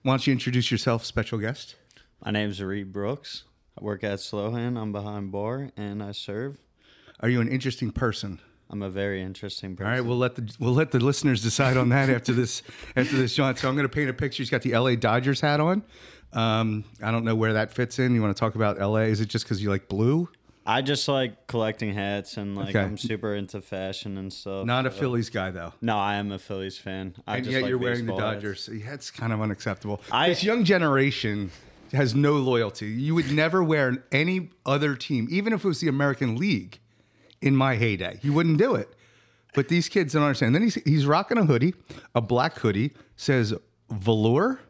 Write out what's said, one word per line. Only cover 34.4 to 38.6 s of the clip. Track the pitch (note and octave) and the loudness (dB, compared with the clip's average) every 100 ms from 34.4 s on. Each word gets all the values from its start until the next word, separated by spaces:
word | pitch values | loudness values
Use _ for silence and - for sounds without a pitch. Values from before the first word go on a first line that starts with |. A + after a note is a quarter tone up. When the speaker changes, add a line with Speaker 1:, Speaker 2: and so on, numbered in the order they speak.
| E3 _ - | -4 _ 0
Speaker 1:
other | C#3+ D3 C3+ | 2 2 -2
team, | - C3 A2+ | -2 -2 0
even | F3+ G#3 | -2 0
if | G#3+ G3 | 0 0
it | |
was | D#3+ | 0
the | D#3+ | 0
American | C3+ C#3+ C3 B2+ A2+ | 2 0 0 -2 0
League | G3 A#2+ F2+ - _ _ _ _ _ - | 0 0 -2 -20 _ _ _ _ _ -2
in | C#3 C3+ | 2 4
my | C3+ A2+ | 4 2
heyday. | A#2 F#2+ F2+ F#2+ | 2 0 -4 -4
You | C#3 | 2
wouldn't | D3 E3+ | 4 4
do | D3+ | 4